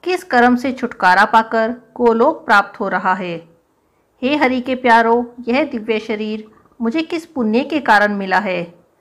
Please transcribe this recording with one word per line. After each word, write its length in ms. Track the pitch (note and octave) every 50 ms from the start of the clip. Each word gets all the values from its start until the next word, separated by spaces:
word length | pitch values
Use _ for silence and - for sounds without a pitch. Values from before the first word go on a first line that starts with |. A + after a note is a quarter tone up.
किस 220 | - F4 F#4 F4+ -
कर्म 320 | - - B3 A#3+ B3 B3
से 160 | A#3+ B3 C#4
छुटकारा 520 | B3 - - A3+ - - - F#3 F3+ F#3+ G#3
पाकर 460 | G#3+ A3+ A3+ A3 A3+ - A3+ A3 A3+ A#3+ - _ _ _
गोलोक 500 | - A#3+ A#3 A3+ A3+ A#3+ D4+ D#4+ - -
प्राप्त 340 | - A3 G3+ G3+ - - -
हो 80 | A3 G3
रहा 260 | F#3+ F#3 F#3 G3 F#3
है? 340 | F#3+ F#3 F3+ E3+ D#3+ E3 _ _ _ _ _ _ _ _ _ _ _ _ _ _ _
हे 140 | - B3+ D4
हरि 240 | D4+ C#4 B3+ B3+ B3+
के 140 | B3 C4+ C4
प्यारो, 600 | B3+ B3+ B3 A3+ A#3 A3+ A3+ A#3 A#3+ A#3+ A#3+ - - A#3+ A3+
यह 160 | A#3 C4+ D#4
दिव्य 340 | D4 C4 A3+ G#3+ A3 A3 G#3+
शरीर 520 | A3 - A3 G#3 G#3+ G#3+ G#3+ G#3+ G#3+ G#3+ _ _ _ _ _ _
मुझे 200 | A#3+ A3+ A#3 D#4+
किस 240 | D#4+ D#4+ - E4 E4
पुण्य 340 | _ _ C4+ A#3 G#3+ G#3+ B3
के 200 | C#4+ C#4+ D#4+ D4+
कारण 340 | B3 A#3 A3 G3+ G#3 G#3 G#3
मिला 240 | G3+ G3 F#3+ F#3+ F#3
है, 360 | G3+ G3 F3+ F3 E3+ F3 - _ _ _ _ _